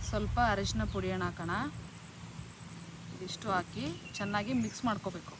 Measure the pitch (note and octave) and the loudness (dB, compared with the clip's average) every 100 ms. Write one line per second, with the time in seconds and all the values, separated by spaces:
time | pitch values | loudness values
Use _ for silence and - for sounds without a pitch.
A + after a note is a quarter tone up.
0 | - G#3+ G#3 - A#3+ G3 G3 A3+ G#3+ G3+ | 0 0 2 6 6 6 4 2 2 2
1 | F#3 F#3 F3 F3 E3+ F#3 C#4+ - - - | 2 2 0 0 0 2 0 -4 -8 -10
2 | - - - - - - - - - - | -10 -10 -10 -10 -10 -10 -10 -8 -10 -10
3 | - - F#3 - A3 F#3+ F3 F3 C#4 F4 | -10 -8 -6 -4 2 2 2 -2 -2 -4
4 | - - G3+ G#3 G#3 C4 A3 - B3 G3+ | -6 -4 0 0 2 2 2 2 0 2
5 | G3 F3 - | 0 -4 -10